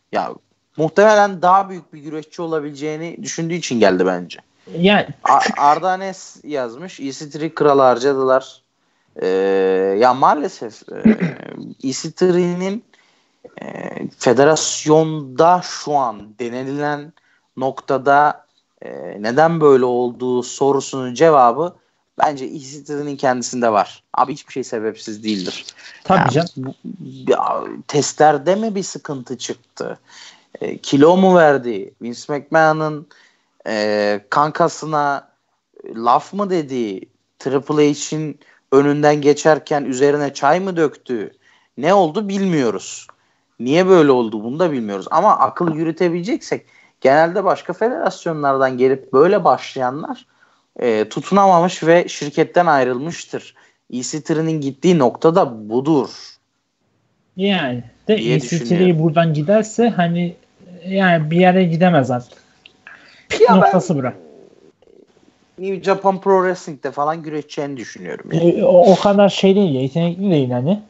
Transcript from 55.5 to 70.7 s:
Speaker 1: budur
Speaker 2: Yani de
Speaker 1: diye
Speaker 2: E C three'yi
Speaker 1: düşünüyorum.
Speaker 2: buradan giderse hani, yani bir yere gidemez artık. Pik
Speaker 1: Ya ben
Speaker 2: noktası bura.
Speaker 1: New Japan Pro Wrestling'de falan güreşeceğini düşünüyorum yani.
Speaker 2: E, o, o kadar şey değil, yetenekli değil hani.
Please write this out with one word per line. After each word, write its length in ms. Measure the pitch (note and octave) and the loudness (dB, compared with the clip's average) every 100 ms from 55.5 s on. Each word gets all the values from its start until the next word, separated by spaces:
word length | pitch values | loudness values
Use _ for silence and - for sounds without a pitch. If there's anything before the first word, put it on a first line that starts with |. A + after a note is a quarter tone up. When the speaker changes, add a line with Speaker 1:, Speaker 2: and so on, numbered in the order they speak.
| A2+ G#2 | -4 -6
Speaker 1:
budur 380 | A#2 C3+ D3+ G#2 - - - _ _ _ _ _ _ _ _ _ - | -2 0 0 0 -8 -20 -20 _ _ _ _ _ _ _ _ _ -4
Speaker 2:
Yani 480 | G3 F#3 C#3 B2 - _ - | -2 0 -2 -6 -10 _ -2
de 100 | G#3+ | 0
Speaker 1:
diye 180 | A#2+ D3+ | 0 0
Speaker 2:
E 40 | |
C 80 | - | 0
three'yi 140 | E3+ | -4
Speaker 1:
düşünüyorum. 400 | A#2+ F3 F#3 D#3+ | 0 2 2 2
Speaker 2:
buradan 320 | D#3+ D#3 E3 | 2 2 0
giderse 540 | D3+ D3+ A3 G#3+ - A#3 | 0 0 0 0 -2 -2
hani, 480 | F#3 E3+ E3+ F3 - _ _ F3+ F3+ F3 | 0 -2 -2 -6 -8 _ _ -20 -18 -6
yani 440 | F#3+ F#3+ E3+ D3+ | 0 2 2 2
bir 100 | E3+ | 2
yere 240 | F3+ F#3 | 4 4
gidemez 460 | F3+ D#3+ F3+ D#3+ B2 | 2 2 2 2 2
artık. 280 | B2 - - _ _ - _ - - - _ - | -2 -8 -20 _ _ -20 _ -20 -20 -20 _ -6
Pik 120 | - | 2
Speaker 1:
Ya 60 | A#4 | 6
ben 60 | F#3+ | 6
Speaker 2:
noktası 380 | - F#3 - D3 | 6 2 0 -2
bura. 180 | B2+ - - - - _ _ _ _ _ _ _ _ _ _ - | -4 -8 -16 -20 -20 _ _ _ _ _ _ _ _ _ _ -12
Speaker 1:
New 260 | F#3+ F#3+ | -8 -4
Japan 360 | E3 F#3+ G3 F#3+ | -2 0 0 -2
Pro 220 | G3 F#3+ | 2 2
Wrestling'de 480 | F#3 F3+ - C#3 C#3 | 2 -2 -8 -10 -8
falan 320 | C3 D3 E3 | -4 -4 -4
güreşeceğini 540 | D#3 D3+ D3 - C#3+ C3+ | -6 -10 -10 -8 -8 -8
düşünüyorum 560 | G2+ - F2+ - - | -14 -14 -12 -12 -4
yani. 180 | D#3+ E3+ | 0 2
Speaker 2:
E, 140 | G3+ | 2
o, 280 | F#3 F#3 F#3 | 4 6 6
o 40 | F3+ | 6
kadar 320 | G#3 G3+ G3+ | 4 4 4
şey 280 | - F#3+ G3 | 4 2 4
değil, 140 | G3 | 2
yetenekli 600 | C3 C3+ E3 E3+ E3+ G3+ | 0 -2 -2 -4 -2 0
değil 200 | D#3 B2+ | 0 0
hani. 320 | B2 C3 | -2 -2